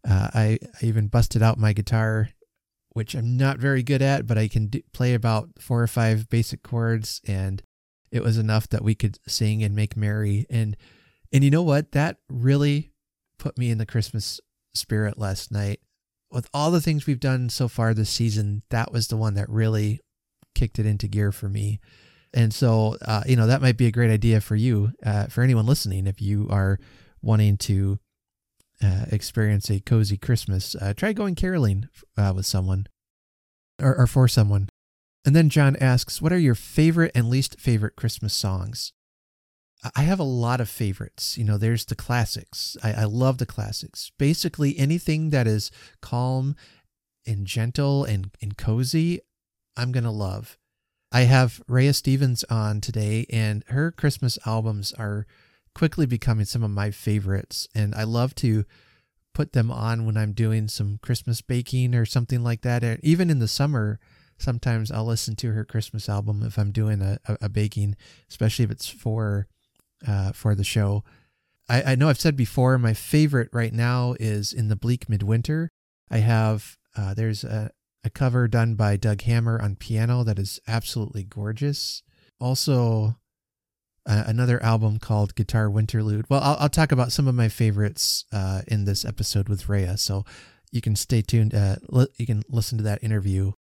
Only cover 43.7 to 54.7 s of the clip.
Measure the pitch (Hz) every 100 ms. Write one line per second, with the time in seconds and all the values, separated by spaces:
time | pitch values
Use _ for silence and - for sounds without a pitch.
43.7 | 104 - - - - 143 170 180 - 143
44.7 | 139 139 170 - 156 156 143 113 107 -
45.7 | - - _ - 120 127 131 135 147 -
46.7 | _ _ _ _ _ - 101 98 - 117
47.7 | 123 139 139 120 104 98 _ 101 - -
48.7 | 113 127 160 165 175 _ _ _ _ _
49.7 | - 123 127 117 107 98 101 110 - _
50.7 | _ _ _ _ 123 123 131 123 - -
51.7 | 127 139 139 - 135 135 120 - 113 107
52.7 | 107 - 113 104 110 - 113 107 107 -
53.7 | 131 165 - 147 - 127 - 110 113 110